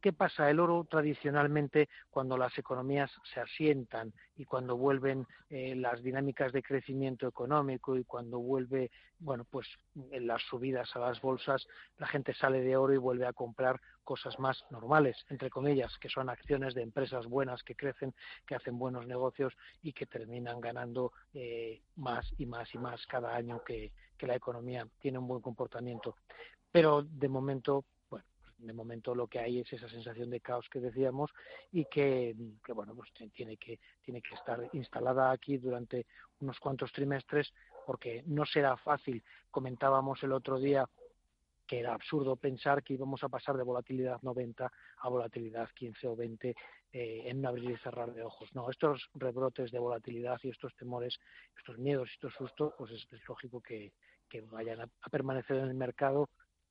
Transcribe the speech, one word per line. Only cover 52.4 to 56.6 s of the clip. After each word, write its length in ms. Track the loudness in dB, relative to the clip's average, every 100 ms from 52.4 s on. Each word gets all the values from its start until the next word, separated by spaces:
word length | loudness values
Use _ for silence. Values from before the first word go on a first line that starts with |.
| -8 -2 -2 -2
pues 100 | -10
es, 140 | -12 -16
es 100 | -16 -14
lógico 340 | -14 -12 -12
que, 320 | -10 -12 -12 -18 _ _ _
que 140 | -14
vayan 400 | -12 -8 -6 -6
a, 80 | -10 _
a 60 | -4
permanecer 480 | -2 0 -2 0 0
en 80 | 0
el 100 | 0
mercado 560 | -2 2 4 4 2 _ _ _